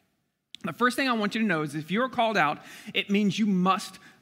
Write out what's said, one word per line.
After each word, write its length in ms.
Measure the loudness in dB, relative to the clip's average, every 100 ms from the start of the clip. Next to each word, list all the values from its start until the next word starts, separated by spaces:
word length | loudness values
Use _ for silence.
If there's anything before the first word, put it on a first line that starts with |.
| _ _ _ _ _ -14
The 80 | -10
first 240 | 0 0 2
thing 140 | 0
I 20 |
want 220 | 0 0
you 80 | 0
to 40 | 0
know 140 | 0
is 140 | -2
if 160 | -6 -4
you're 180 | -2 -2
called 300 | 0 0 2
out, 220 | 0 0 -10 -20 -8
it 160 | -6 0
means 280 | 2 2 2
you 60 |
must 540 | 0 2 2 0 -4 -18 -20 _